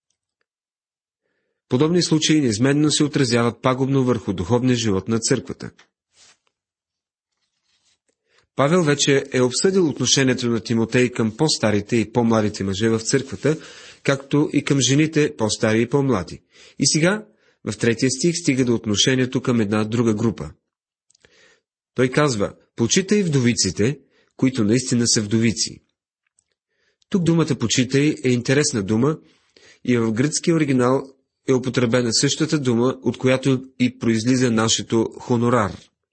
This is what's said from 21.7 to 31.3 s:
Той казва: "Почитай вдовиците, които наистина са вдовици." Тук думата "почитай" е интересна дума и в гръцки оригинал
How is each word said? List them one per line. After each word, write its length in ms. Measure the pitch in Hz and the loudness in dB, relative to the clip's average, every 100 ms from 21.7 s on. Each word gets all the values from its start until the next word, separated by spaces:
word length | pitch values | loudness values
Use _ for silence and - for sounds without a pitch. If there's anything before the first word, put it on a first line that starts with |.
| _ _ | _ _
Той 160 | - 127 | -2 0
казва: 440 | 147 147 110 95 - _ - | 2 0 0 -4 -6 _ -4
"Почитай 460 | 117 190 190 208 | 0 0 0 0
вдовиците, 760 | 180 139 120 117 95 85 110 147 _ _ _ - | 0 0 0 0 -2 0 -2 -2 _ _ _ -2
които 280 | 131 127 | -2 0
наистина 440 | 104 127 131 120 117 | 2 0 0 0 0
са 140 | 120 | 0
вдовици." 600 | 104 113 117 85 - - _ _ _ _ _ _ _ _ _ _ _ _ - | 0 0 0 -2 -6 -10 _ _ _ _ _ _ _ _ _ _ _ _ -6
Тук 140 | 196 | -2
думата 340 | 165 165 143 117 | 2 2 0 -2
"почитай" 560 | 117 - 123 135 147 147 | -2 0 0 2 2 0
е 40 | 127 | 0
интересна 540 | 123 120 135 147 120 | 0 0 0 0 -2
дума 360 | 95 110 135 160 _ _ _ _ - _ | 0 0 0 -2 _ _ _ _ -20 _
и 140 | - 120 | -2 0
в 140 | 113 | 0
гръцки 400 | 110 147 - - | 0 -2 -2 0
оригинал 640 | 160 139 127 123 135 - _ _ | 0 2 2 2 0 -4 _ _